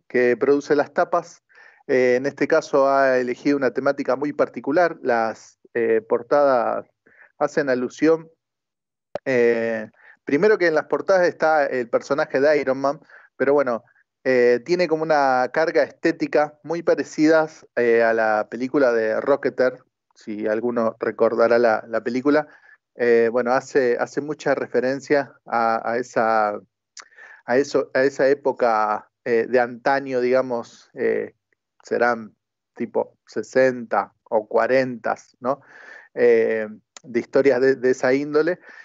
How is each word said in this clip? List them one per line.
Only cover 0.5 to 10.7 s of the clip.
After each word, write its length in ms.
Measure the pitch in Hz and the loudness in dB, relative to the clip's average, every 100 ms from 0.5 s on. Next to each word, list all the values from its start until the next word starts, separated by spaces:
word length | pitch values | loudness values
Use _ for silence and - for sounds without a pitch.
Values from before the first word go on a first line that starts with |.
| 143 139 147 | 2 2 0
las 160 | 135 | 0
tapas, 500 | - 170 175 165 - _ _ - _ - | -2 -2 -2 -6 -14 _ _ -20 _ -2
eh, 280 | 131 127 123 | 0 2 2
en 100 | 139 | -2
este 220 | 135 139 | -4 0
caso 420 | 160 - 143 135 | 0 0 0 2
ha 280 | 139 135 127 | 2 2 0
elegido 400 | 123 - 147 143 | -2 -4 -2 0
una 140 | 131 | 0
temática 440 | 117 135 139 135 127 | -2 -2 -2 -2 -4
muy 160 | 147 | -4
particular. 640 | 147 135 - 117 151 170 156 | -2 -4 -4 -4 0 0 -2
Las, 580 | 127 117 113 107 - _ _ | -2 -2 -2 -6 -16 _ _
eh, 260 | 123 113 113 110 | -4 0 0 0
portadas 800 | 120 117 147 143 127 110 110 98 _ _ _ - - | -4 0 2 2 2 0 -4 -8 _ _ _ -20 -6
hacen 320 | 147 - 143 | -4 -2 -2
alusión, 600 | 127 123 - 151 160 165 _ _ _ _ _ _ _ _ - - | -2 -4 0 2 2 -2 _ _ _ _ _ _ _ _ -10 -2
eh, 640 | 127 117 117 113 113 110 _ _ _ | 2 2 2 -2 -6 -8 _ _ _
primero 340 | - 139 208 220 | -4 2 2 2
que 100 | |
en 80 | 170 | 2